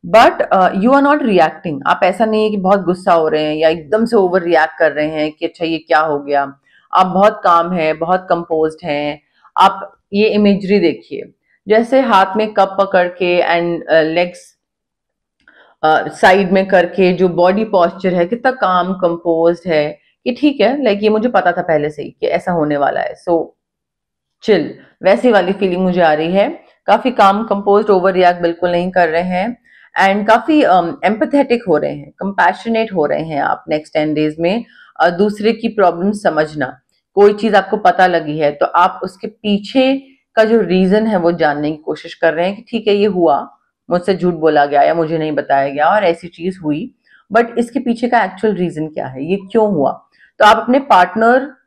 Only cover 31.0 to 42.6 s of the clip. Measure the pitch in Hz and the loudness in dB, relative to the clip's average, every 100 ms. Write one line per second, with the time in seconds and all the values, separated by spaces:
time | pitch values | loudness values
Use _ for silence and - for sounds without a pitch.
31 | 180 214 311 285 277 240 190 151 147 147 | -2 -2 0 0 0 -2 0 0 0 -8
32 | 147 _ 196 196 175 202 233 226 226 185 | -16 _ -8 0 0 0 -4 -2 -2 -2
33 | 147 151 160 143 151 - - 151 151 156 | -2 -2 -4 -6 -4 -6 -4 -6 -4 -4
34 | 151 151 151 156 170 226 226 _ - - | -2 -2 -4 -2 -4 -4 -8 _ -20 0
35 | 165 175 208 208 214 - 226 - 180 170 | 0 2 -2 0 -2 -2 -4 0 0 2
36 | 190 208 190 156 156 147 131 - _ _ | -4 -2 -2 -2 -4 -4 -8 -10 _ _
37 | _ - 202 208 233 196 185 208 185 190 | _ 4 4 4 0 0 0 0 0 2
38 | 185 170 151 156 147 147 175 170 180 - | 2 0 -4 -2 -2 -2 -2 2 0 -2
39 | - - 208 _ 214 202 202 269 262 269 | -12 -10 -14 _ -4 -4 0 0 2 0
40 | - _ _ - 220 226 175 185 185 208 | -6 _ _ 0 2 2 2 2 2 2
41 | 220 196 170 170 156 147 151 156 - 151 | 2 0 0 0 -2 -2 -6 -6 -8 -10
42 | 170 - 165 156 180 202 | -12 -2 -2 0 -4 -6